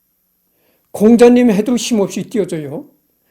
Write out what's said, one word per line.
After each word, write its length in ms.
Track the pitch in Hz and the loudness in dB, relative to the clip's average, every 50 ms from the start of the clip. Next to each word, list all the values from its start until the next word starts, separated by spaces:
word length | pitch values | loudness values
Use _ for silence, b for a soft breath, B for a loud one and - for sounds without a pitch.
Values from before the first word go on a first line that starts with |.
| _ _ _ _ _ _ _ _ _ _ _ _ _ _ _ _ _ _ | _ _ _ _ _ _ _ _ _ _ _ _ _ _ _ _ _ _
공자님 600 | - - 202 220 240 233 240 240 247 247 247 240 | -6 0 2 2 4 6 6 4 4 4 2 2
해도 260 | 196 190 208 - 247 | 0 0 -2 -2 -4
힘 240 | 226 - - 240 208 | -4 -4 -4 -2 -2
없이 240 | 196 - - - 175 | -2 -4 -6 -10 -12
뛰어져요. 640 | - - 226 185 - 175 160 151 135 143 175 - - _ _ _ _ _ _ _ _ | -8 -6 -6 -6 -4 -6 -10 -10 -12 -14 -14 -16 -18 _ _ _ _ _ _ _ _